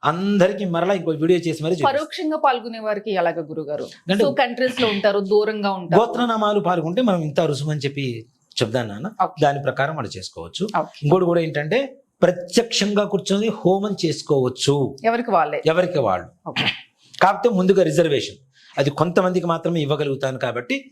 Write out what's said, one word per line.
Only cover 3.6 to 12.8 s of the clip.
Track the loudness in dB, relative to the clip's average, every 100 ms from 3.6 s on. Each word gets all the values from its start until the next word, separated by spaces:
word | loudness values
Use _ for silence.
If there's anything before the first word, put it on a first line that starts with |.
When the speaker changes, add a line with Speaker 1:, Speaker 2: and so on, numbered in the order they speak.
| -6 -6 -8 -12 -2
Speaker 1:
అంటే | 2 2
Speaker 2:
So, |
కంట్రీస్ | 2 0 2 -2 0
లో | 0
ఉంటారు, | 2 2 2
దూరంగా | 2 2 2 -2 -2
ఉంటారు. | -4 2 4
Speaker 1:
గోత్రనామాలు | 4 0 -2 0 2 2
పాల్గొంటే | 0 0 -2 0
మనం | 2 0
ఇంత | 0 0
రుసుము | 0 -2 -4
అని | -4
చెప్పి | -4 -4 -6 -6 -12 _ _ -4
చెప్దాం | -2 -2 -4
నాన్న, | -8 -10 -4
Speaker 2:
ఓకే. | -4 2
Speaker 1:
దాని | 0 2
ప్రకారం | -4 -2 -4 -4
వాళ్ళు | -8 -10
చేసుకోవచ్చు. | -14 -14 -14 -8 -4 -4
Speaker 2:
ఓకే. | -4 -4
Speaker 1:
ఇంకోటి | 2 4 4
కూడా | 2
ఏంటంటే | 0 -4 -2 -2 -2 -8 _ _
ప్రత్యక్షంగా | 2 2 0 0 2 -2